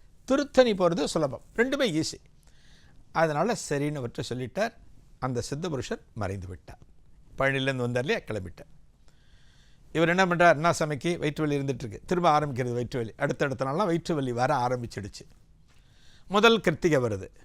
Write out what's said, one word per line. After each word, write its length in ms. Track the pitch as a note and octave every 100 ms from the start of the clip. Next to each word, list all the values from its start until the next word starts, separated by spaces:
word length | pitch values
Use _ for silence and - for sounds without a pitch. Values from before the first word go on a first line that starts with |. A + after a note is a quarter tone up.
| - -
திருத்தணி 480 | - C4+ C#4 - B3
போறது 320 | F#3+ F3 F3
சுலபம், 380 | C#4+ E3+ C#3+ - - -
ரெண்டுமே 300 | B3+ C#4 B3
ஈஸி. 340 | D#3 - - - - - - - - - - -
அதனால 440 | D#3 E3 D3 G3+ A#3 -
சரின்னு 300 | C#3+ D3 D3+
அவர்கிட்ட 240 | B2 - C3+
சொல்லிட்டார். 440 | B2 B2+ - A3+ - - - - -
அந்த 220 | C3 A#2+
சித்த 280 | - C#3+ F3
புருஷர் 360 | C3+ - A3 -
மறைந்து 320 | - F#2+ G2 F2+
விட்டார். 320 | F#2 - - - - - - - -
பழனியிலேருந்து 380 | C3+ C3+ C3+ C3
வந்தார் 280 | A#2+ B2
இல்லையா, 220 | C#3 A3 -
கிளம்பிட்டார். 440 | G#2+ F#2 - - - - _ - - - - - - - - -
இவர் 160 | D#3 E3
என்ன 180 | F3+ F#3+
பண்றார், 300 | E3+ F3 D3
அண்ணாசாமிக்கு 640 | E3+ - D#3 D3 E3+ F3
வயிற்று 280 | D3+ D3 D#3
வலி 120 | C#3+
இருந்துட்டு 160 | C#3
இருக்கு, 280 | B2 A#2+ G2+ -
திரும்ப 340 | F3+ F3 D3+
ஆரம்பிக்கிறது 320 | D3 B2+ B2
வயிற்று 260 | A#2+ A#2+ B2+
வலி. 160 | A2 -
அடுத்தடுத்த 480 | C#3 C3 D3 C3
நாள்லாம் 220 | C3+ D3+ G#3
வயிற்று 280 | E3 -
வலி 180 | D#3 C3
வர 240 | A#2+ C3 C#3
ஆரம்பிச்சிடுச்சு. 680 | B2 B2+ A#2 - G2 - - - - _ - - _ - - - -
முதல் 320 | G3 A#3 A3+
கிருத்திகை 400 | F3+ D#3 F3 D3
வருது. 260 | A#2+ G2 F#2 -